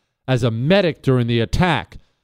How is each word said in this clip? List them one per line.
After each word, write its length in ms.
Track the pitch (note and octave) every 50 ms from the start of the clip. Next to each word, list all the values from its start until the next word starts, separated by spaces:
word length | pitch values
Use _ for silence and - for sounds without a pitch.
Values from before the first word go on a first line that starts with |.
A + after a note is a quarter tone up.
| _ _ _ _ _
as 160 | - C3 B2
a 80 | A#2 B2
medic 520 | A2+ A2+ B2 D3 F#3 G3+ G3 E3+ C#3+ -
during 260 | - - C3 B2+ A#2+ A#2
the 140 | A#2+ A#2
attack. 560 | A2+ - - - F3 F3+ D#3 A#2+ - - - - _ _ _ _